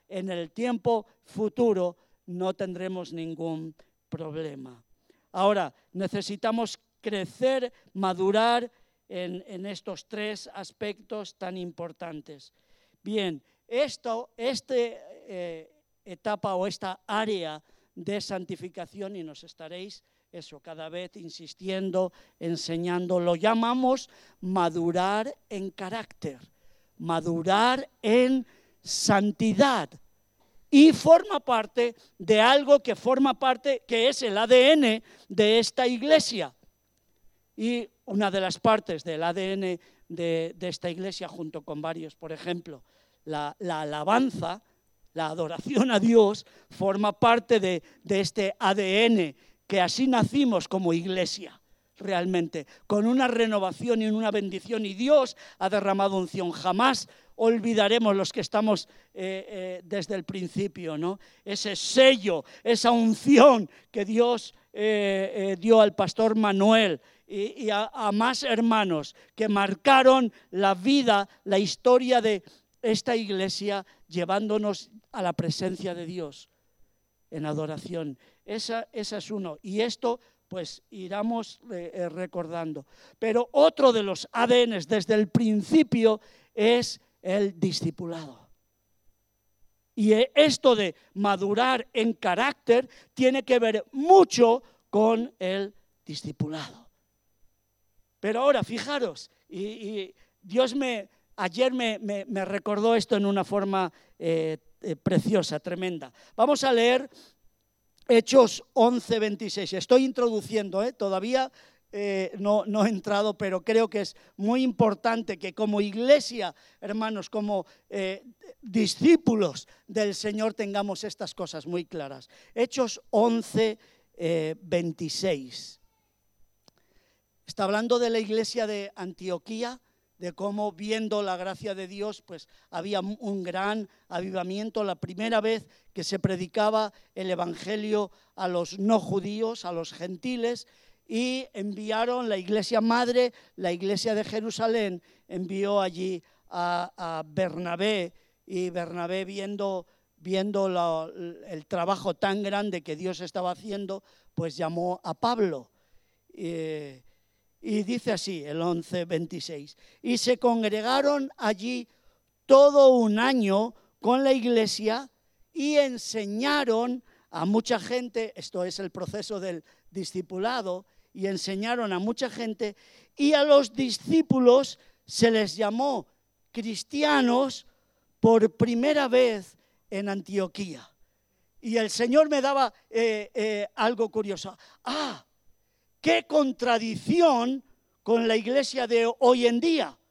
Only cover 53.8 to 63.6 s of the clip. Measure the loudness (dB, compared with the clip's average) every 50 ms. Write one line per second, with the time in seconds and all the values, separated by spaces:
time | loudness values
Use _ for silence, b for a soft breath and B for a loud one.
53.8 | -2 -2 0 0 0 0 0 0 0 0 0 -2 -2 -4 -6 -10 -8 -6 -6 -4
54.8 | -4 -6 -6 -2 2 4 6 6 4 2 B B B B B B -4 -2 -2 0
55.8 | 0 0 0 2 0 0 0 -2 -4 -4 -4 -6 -6 -6 -6 -4 -2 -2 2 4
56.8 | 4 2 2 0 -4 b b b b b b 0 2 2 2 2 0 0 2 2
57.8 | 2 2 2 2 2 2 2 0 -2 -4 -4 -6 -6 -2 -2 0 2 2 0 0
58.8 | b b b b b b -12 -10 -8 -8 -8 -10 -12 -12 -12 -12 -10 -10 -12 -12
59.8 | -12 -8 -8 -8 -6 -6 -8 -8 -8 -8 -8 -8 -8 -8 -6 -4 -6 -6 -6 -8
60.8 | -10 -8 -6 -6 -6 -6 -6 -8 b b b b -12 -10 -8 -8 -6 -6 -6 -6
61.8 | -6 2 4 6 8 8 6 4 2 -2 -2 -4 B B B B -2 0 0 2
62.8 | 4 4 4 6 4 4 2 2 4 6 8 10 10 10 10 6